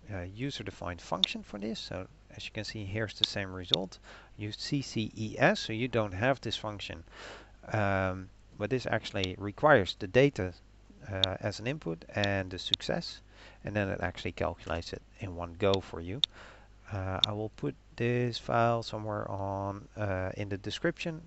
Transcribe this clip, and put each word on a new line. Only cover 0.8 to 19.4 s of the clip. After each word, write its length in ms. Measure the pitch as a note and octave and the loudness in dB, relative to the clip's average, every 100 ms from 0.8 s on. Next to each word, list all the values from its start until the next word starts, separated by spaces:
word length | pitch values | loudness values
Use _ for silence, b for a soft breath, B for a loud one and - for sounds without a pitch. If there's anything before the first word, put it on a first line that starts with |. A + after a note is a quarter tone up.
| F2+ F2 | -6 -6
function 440 | - - F#3 A3+ | -2 0 0 -2
for 160 | G3 G#3 | -8 -6
this, 200 | G#3+ G#3+ | -4 -4
so 280 | - F#2 F#2+ - - - | -6 -6 -8 -14 -18 -12
as 100 | - | -8
you 60 | |
can 120 | A2 | -6
see, 220 | G2+ A2 G2 | -6 -6 -4
here's 280 | G#2+ G#2+ | -2 -2
the 140 | - - | -2 -2
same 260 | G#2 F#2+ | -2 -4
result. 460 | F#2 F2 - F#2+ - B B B - | -4 2 2 2 -8 B B B -8
You 160 | G#2+ | -6
C 300 | - - D3 | -6 -2 -2
C 300 | - A#2+ G#2+ - | -2 -2 -4 -4
E 200 | G#2+ - | -4 4
S, 220 | D3 G#3+ | 4 4
so 140 | - | 0
you 140 | A2 B2+ | -2 2
don't 260 | A#2+ G#2 | 2 0
have 280 | F2+ B2 C3 | 2 2 2
this 160 | A#2 - | -2 -4
function, 460 | A2 G2+ - E2 - B B B B B - | -4 -6 -8 -10 -14 B B B B B -2
um, 580 | A2 G2 F#2+ F#2+ F#2+ F#2 - - - | 2 4 4 2 0 -8 -16 -14 -4
but 120 | G#2 | 0
this 180 | B2+ A#2 | 0 2
actually 480 | A2+ - G#2 F#2 F#2 | 0 0 -2 -2 -2
requires 580 | G2+ - D3 C3 F2+ - | -6 4 8 8 8 0
the 80 | G2 | 4
data, 460 | A#2 C#3+ - F#2 - - - - - - | 8 8 6 -2 -4 -16 -20 -20 -14 -6
uh, 260 | F#2+ F#2 F#2 | 2 2 2
as 200 | G#2 G2+ | -2 -2
an 80 | A2+ | -2
input 360 | D3+ E3+ E3 - G#2 | -4 -4 -6 -4 2
and 340 | G2+ G2 F#2 | 2 2 0
the 80 | F2+ | -4
success, 640 | - - - - - - - B B B | 0 0 2 0 -2 -10 -16 B B B
and 120 | - G#2 | -2 2
then 140 | F#2+ | 2
it 120 | F#2 | 2
actually 300 | F2+ - F2+ | -2 -2 -4
calculates 640 | - E2 F2 - E2 - | 0 0 -2 -2 -2 -2
it 80 | - - - | -10 -12 -10
in 160 | G2 E2+ | -6 -6
one 180 | E2+ E2+ | -6 4
go 140 | G2 G2 | 6 6
for 180 | - E2+ | 2 -6
you. 200 | E2+ B2+ - B B B B - - | -6 -2 -2 B B B B -20 -6
Uh, 280 | G#2 F#2+ F#2+ G#2+ | -4 -2 0 0
I 60 | |
will 180 | G#2 G#2+ | 0 -4
put 240 | - D3 - - - | -4 -6 -6 -10 -2
this 420 | A#2+ B2 B2 A2+ | 0 2 0 -2
file 460 | - A#2 A#2 A#2 | 2 4 6 4
somewhere 460 | A2+ A2 G#2+ G#2 G#2 | 0 -4 -2 -2 -2
on, 560 | G2 | -4